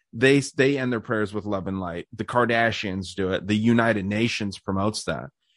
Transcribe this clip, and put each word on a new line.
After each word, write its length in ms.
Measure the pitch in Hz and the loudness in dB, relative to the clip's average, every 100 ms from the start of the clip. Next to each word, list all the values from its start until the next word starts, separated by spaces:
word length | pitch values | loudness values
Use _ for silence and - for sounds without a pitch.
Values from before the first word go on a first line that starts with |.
| _ | _
They, 300 | 113 131 143 135 - | 2 4 6 2 0
they 200 | 131 139 | 2 2
end 140 | 127 | -2
their 80 | 117 | -4
prayers 340 | - 110 101 | -2 -2 -2
with 120 | 107 101 | -4 -4
love 220 | 98 90 | -4 -4
and 120 | 95 | -6
light. 280 | 90 85 - | -6 -8 -10
The 120 | 110 104 | -10 -2
Kardashians 920 | 123 113 117 113 107 101 95 92 - | 2 2 4 2 0 -4 -4 -6 -4
do 160 | 92 | -2
it. 160 | 92 95 | -2 0
The 80 | 107 | 2
United 500 | 113 117 117 107 95 | 4 4 4 2 0
Nations 540 | 107 117 - 101 95 | 0 0 -2 -6 -6
promotes 460 | - 95 107 107 - | -4 -2 -2 -2 -6
that. 240 | 76 69 - _ | -6 -8 -18 _